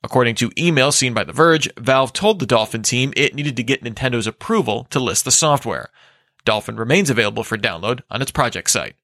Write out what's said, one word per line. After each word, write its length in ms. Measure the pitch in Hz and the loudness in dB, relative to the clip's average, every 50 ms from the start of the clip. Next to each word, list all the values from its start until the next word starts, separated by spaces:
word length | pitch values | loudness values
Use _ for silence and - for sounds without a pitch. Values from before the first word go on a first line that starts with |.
| - | -12
According 320 | - - 131 123 117 113 | 0 0 2 2 2 0
to 140 | - 120 113 | 0 -2 -2
emails 440 | - - 156 175 165 139 131 143 143 | -2 0 0 2 4 4 2 4 2
seen 200 | - 135 127 117 | 2 0 0 -2
by 100 | 110 98 | -2 -4
The 80 | 73 | -4
Verge, 360 | - 117 156 170 160 160 - - - | 2 4 4 4 6 4 0 -4 -8
Valve 360 | - 123 127 131 135 135 127 | -6 0 2 4 4 2 0
told 260 | - - 190 214 220 185 | -2 0 0 0 0 0
the 80 | 135 | 0
Dolphin 360 | 104 123 113 110 - - 113 | 2 2 2 2 0 -4 -4
team 300 | 107 - - 123 127 139 - | -4 -2 0 0 0 0 0
it 180 | - 147 135 - | 0 0 0 0
needed 220 | 135 147 147 127 | -2 -4 -4 -4
to 60 | 117 | -4
get 200 | 120 117 135 - | -2 -2 -2 -2
Nintendo's 440 | 104 117 110 - 135 127 120 117 104 | -2 -10 -8 -4 -4 -2 -2 -2 -2
approval 580 | 110 - _ - - 226 220 175 104 104 113 123 _ | -4 -8 _ -4 0 0 0 2 0 -2 -4 -6 _
to 100 | - 139 | -2 -2
list 240 | 127 110 - - - | 0 0 -2 -2 0
the 60 | 131 | 2
software. 600 | - - - 156 147 139 - 117 90 64 60 - _ _ _ _ _ _ _ _ _ _ _ | 2 2 4 4 2 2 0 -4 -6 -6 -8 -12 _ _ _ _ _ _ _ _ _ _ _
Dolphin 320 | 117 110 107 - - 113 | 0 0 0 -2 -6 -8
remains 340 | 110 113 117 147 190 202 143 | -6 0 2 2 2 4 2
available 320 | 127 113 110 104 107 117 | 2 2 2 0 0 -4
for 160 | 113 - 117 107 | -4 -4 -4 -2
download 440 | 104 113 90 85 90 107 127 127 - _ | -2 -4 -4 -4 -4 -4 -4 -4 -6 _
on 120 | 101 113 | -6 -6
its 80 | 131 - | -6 -4
project 400 | - - 135 117 - 90 - - | 0 0 0 0 0 -4 -2 0
site. 240 | - 101 71 50 - _ | 0 0 -2 -6 -10 _